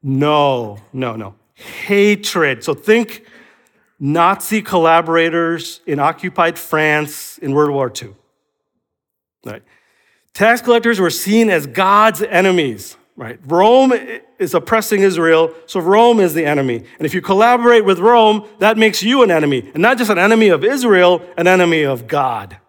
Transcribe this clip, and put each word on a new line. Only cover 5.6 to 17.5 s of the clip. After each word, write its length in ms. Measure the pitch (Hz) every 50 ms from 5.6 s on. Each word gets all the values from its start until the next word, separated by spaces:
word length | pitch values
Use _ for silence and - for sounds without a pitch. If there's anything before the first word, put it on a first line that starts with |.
| - - - - _
in 140 | - 151 143
occupied 600 | 143 156 160 - - 180 - - 170 170 170 -
France 800 | - - - 156 156 156 151 151 151 143 147 - - - - -
in 160 | - 139 135
World 180 | 147 151 147 143
War 180 | 139 135 120
Two. 240 | 107 - - 104 98 _ _ _ _ _ _ _ _ _ _ _ _ _ _ _ _ _ _ _ _ _ _ _ _ _ _
Right? 200 | - 104 - _ _ _ _ _ _ _ _ _ _ _ _ _ _ _
Tax 280 | - 196 220 233 240
collectors 400 | 240 247 233 233 233 233 233 190
were 100 | 185 170
seen 400 | - - - 196 208 226 226 220
as 160 | 190 160 143
God's 560 | 139 120 185 190 190 202 208 214 226 - - 208
enemies. 760 | 226 214 175 185 196 185 175 156 131 113 98 95 - - _ _ _ _
Right? 240 | - 131 113 120 - _
Rome 480 | 131 156 175 196 220 240 262 269 262 247
i-, 300 | 226 135 - - - _ _ _ _
is 160 | 196 156 -
oppressing 480 | 175 - - 233 226 214 - 214 202 196
Israel, 520 | 196 185 165 165 165 160 160 165 160 165 - -
so 120 | _ - 190
Rome 400 | 165 170 196 214 233 240 240 220
is 140 | 196 175 151
the 140 | 165 165
enemy. 360 | 147 147 143 135 131 120 113 101 - - -
And 60 | 151
if 80 | 156 147
you 80 | 180
collaborate 640 | 165 - 196 190 220 240